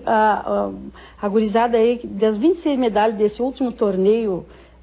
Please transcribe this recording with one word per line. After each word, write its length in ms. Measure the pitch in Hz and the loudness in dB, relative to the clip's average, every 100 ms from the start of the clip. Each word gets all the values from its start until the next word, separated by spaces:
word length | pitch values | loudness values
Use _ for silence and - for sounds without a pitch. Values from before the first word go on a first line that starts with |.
| - | 0
a, 640 | 220 214 202 - 202 202 190 - - - - | 2 2 2 -2 -4 -4 -8 -14 -18 -20 -8
a, 40 | 208 | -2
a 40 | |
gurizada 480 | 214 214 226 233 233 | 0 2 2 2 2
aí, 220 | 233 240 | 2 0
das 340 | 220 202 220 214 | -6 -2 0 2
vinte 180 | 302 359 | 0 0
e 40 | |
seis 200 | 311 269 | 0 0
medalhas 380 | 240 208 226 208 | 0 2 0 0
desse 240 | 208 - | -2 0
último 320 | 254 262 254 | -4 -4 -6
torneio, 720 | 233 208 185 190 226 220 170 - - - - | -2 -2 2 2 2 0 -4 -8 -20 -20 -18